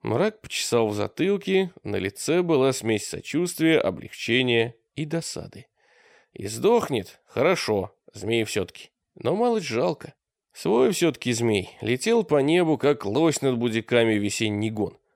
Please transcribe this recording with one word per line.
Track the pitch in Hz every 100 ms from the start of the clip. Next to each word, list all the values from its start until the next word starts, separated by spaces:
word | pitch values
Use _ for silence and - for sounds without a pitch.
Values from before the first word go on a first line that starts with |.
Мрак | 107 117 208 214
почесал | - - - 120 110
в |
затылке, | 104 101 - 175 196 190 190 190 -
на | - -
лице | 190 - - 170
была | 180 147 131
смесь | 127 110 107 -
сочувствия, | 78 - 147 175 - 160 160
облегчения | - 90 - - - 123 127 117 113 - _ -
и |
досады. | 151 165 - - - - - _ _ _ _ _ _
«И | - 104
сдохнет? | 113 196 233 - 127 92 -
Хорошо, | _ - 151 180 - 104 90 _ _
змей | 104 101 117
всё-таки. | 107 104 90 - - _ _
Но | - 117 190
малость | 240 226 147
жалко. | 113 175 156 156 _ _ _ _
Свой | - - 226 254
всё-таки | 180 170 127 127
змей. | 113 117 104 - -
Летел | 110 127 220 233
по | 208 147
небу, | 139 170 165 143
как | 127 139
лось | 101 120 165 143
над | 139 120
будяками | 120 110 - 120 113
весенний | 107 101 - 110 104 110
гон. | 107 98 - _